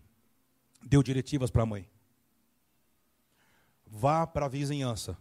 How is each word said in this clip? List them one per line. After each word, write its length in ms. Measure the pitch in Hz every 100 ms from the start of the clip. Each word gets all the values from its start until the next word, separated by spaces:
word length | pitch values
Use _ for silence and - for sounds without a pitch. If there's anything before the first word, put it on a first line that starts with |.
| - _ _ _ _ _ _ _
deu 200 | 120 143
diretivas 480 | 131 131 - 143 123
pra 160 | 120 113
mãe. 220 | 104 92 _ _ _ _ _ _ _ _ _ _ _ _ _ _ _ _ _ _ _ -
"Vá 400 | 104 135 160 165
pra 220 | 147 143
vizinhança. 680 | 139 143 143 131 110 - 90